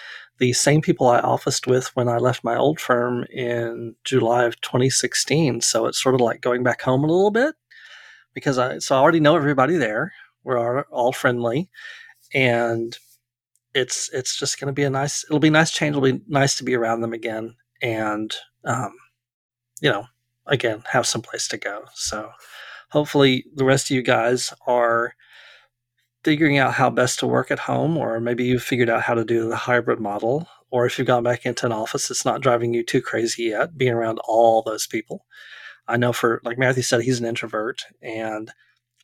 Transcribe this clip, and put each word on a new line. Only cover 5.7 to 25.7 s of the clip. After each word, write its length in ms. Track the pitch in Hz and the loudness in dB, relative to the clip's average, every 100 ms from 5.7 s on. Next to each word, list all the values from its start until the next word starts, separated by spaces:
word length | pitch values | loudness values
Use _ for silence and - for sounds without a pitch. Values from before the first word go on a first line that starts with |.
| 113 113 | 0 0
it's 160 | - | 0
sort 140 | 135 127 | 2 2
of 60 | |
like 180 | 117 - | 2 0
going 240 | 123 123 | -2 0
back 180 | 123 117 | 0 0
home 220 | - 131 | 0 2
a 40 | 151 | 2
little 240 | 180 202 | 2 2
bit 240 | 214 285 - _ - - - - - _ | 2 -2 -4 _ -20 -20 -20 -20 -20 _
because 240 | - 151 127 | -6 -2 0
I, 200 | 127 151 | 0 -2
so 180 | - 135 | 0 4
I 40 | |
already 200 | 147 165 | 6 6
know 160 | 147 165 | 6 4
everybody 400 | 143 135 131 175 | 2 2 2 2
there. 380 | 113 107 165 - - _ - | 0 -2 -4 -8 -20 _ -4
We're 120 | 123 | -2
all, 260 | 117 127 - | 0 -2 -4
all 200 | 143 120 | 0 0
friendly. 580 | - 135 120 117 127 190 - - - - _ _ | 2 0 0 0 -2 -4 -10 -20 -20 -20 _ _
And 640 | 139 131 117 117 117 117 - _ _ _ _ _ _ _ | 2 2 2 0 -2 -4 -10 _ _ _ _ _ _ _
it's, 360 | 139 127 - - | -4 -2 -4 -6
it's 240 | 135 - - | -6 -6 -6
just 220 | 139 - | -6 -6
gonna 140 | 139 | -6
be 100 | 139 | -2
a 60 | 143 | -2
nice, 340 | 135 143 - - | 0 -4 -6 -2
it'll 140 | 151 | 2
be 100 | 156 | 4
a 20 | |
nice 200 | 156 160 | 4 2
change. 240 | - 151 147 | 0 -2 2
It'll 160 | 135 | 2
be 100 | 131 - | 0 -2
nice 280 | 143 139 - | 0 2 0
to 80 | |
be 120 | 127 123 | -2 -2
around 260 | 113 113 | 0 -2
them 120 | 113 | -4
again 420 | 113 113 110 113 - _ - | -6 -6 -8 -10 -14 _ -8
and, 520 | 123 113 110 107 107 - - _ - | -4 -2 -4 -4 -6 -10 -14 _ -6
um, 300 | 120 104 - _ _ _ _ _ _ _ - | -4 -4 -10 _ _ _ _ _ _ _ -4
you 100 | 143 | -2
know, 140 | 104 - _ _ _ - | -2 -6 _ _ _ -2
again, 360 | 135 120 104 - | 0 0 -4 -2
have 140 | 127 117 | -2 0
some 160 | 127 | -4
place 260 | - - - | -6 -8 -6
to 80 | 104 | -6
go. 280 | - 101 - | -8 -10 -14
So 380 | - - - - - - - - - - | -10 -8 -8 -10 -16 -20 -20 -20 -20 -4
hopefully 560 | 147 147 147 139 131 - | -2 0 4 4 4 -4
the 120 | 143 131 | -2 2
rest 260 | 135 - | 2 2
of 40 | 131 | -2
you 60 | |
guys 500 | 123 120 117 127 - - - | 2 2 2 0 -4 -8 -2
are 480 | 123 117 117 117 - _ - - - _ | 2 2 2 -2 -8 _ -20 -20 -20 _